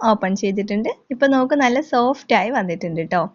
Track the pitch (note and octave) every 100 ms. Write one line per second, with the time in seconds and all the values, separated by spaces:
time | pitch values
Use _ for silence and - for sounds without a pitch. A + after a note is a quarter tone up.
0 | A3 G#3 F#3+ G3 G3+ G3 G#3 G#3 A#3+ -
1 | _ B3 C#4 C4+ B3+ D4 B3+ B3 D4+ B3+
2 | A#3+ C#4 - A3+ G3+ C4 F#3 E3+ F3 D#3+
3 | D#3+ F3+ E3